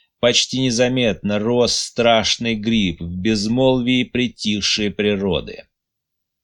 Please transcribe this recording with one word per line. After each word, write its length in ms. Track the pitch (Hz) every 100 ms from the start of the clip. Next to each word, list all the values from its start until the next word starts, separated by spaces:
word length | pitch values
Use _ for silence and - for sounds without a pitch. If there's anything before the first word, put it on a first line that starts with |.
| _ -
почти 420 | 120 120 - 127
незаметно 800 | 131 113 123 127 117 90 101 104
рос 380 | 107 123 117 -
страшный 800 | - - 117 113 104 - 117
гриб 460 | 110 107 113 92 82
в 160 | 85 90
безмолвии 880 | 92 107 107 120 131 131 120 127
притихшей 840 | 120 120 120 - 107 104 - - 104
природы. 760 | 92 104 101 98 78 57 - - _ _ _ _ _ _ _